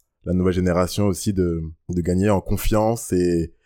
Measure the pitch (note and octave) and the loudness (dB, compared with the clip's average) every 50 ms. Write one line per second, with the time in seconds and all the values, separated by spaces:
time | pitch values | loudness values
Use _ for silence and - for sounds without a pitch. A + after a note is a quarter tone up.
0 | _ _ _ _ - E2+ F2 F#2 F2+ F#2 F2 F#2 F#2 F2+ E2+ F2+ F2+ E2+ - G#2 | _ _ _ _ -6 -2 0 0 2 2 2 0 0 2 2 0 0 0 0 0
1 | G2+ G2+ F2 - - A2 F#2+ F#2 F2+ E2+ E2 E2 D#2+ D#2 - _ _ - F2+ F2+ | 0 0 0 -2 -2 -2 0 0 0 0 0 -4 -6 -10 -12 _ _ -6 -4 -4
2 | E2 F2+ F2 F#2 G2+ G#2+ G2+ F2+ - - G#2 - - - G#2+ G#2+ A2 A2 A#2 A#2 | -2 0 0 2 2 2 2 2 0 -2 -2 0 0 2 2 2 2 0 -2 -2
3 | - - F#2+ F2+ F2+ F2 E2+ E2 E2 - - _ _ | -4 -2 0 0 2 2 2 0 -2 -4 -8 _ _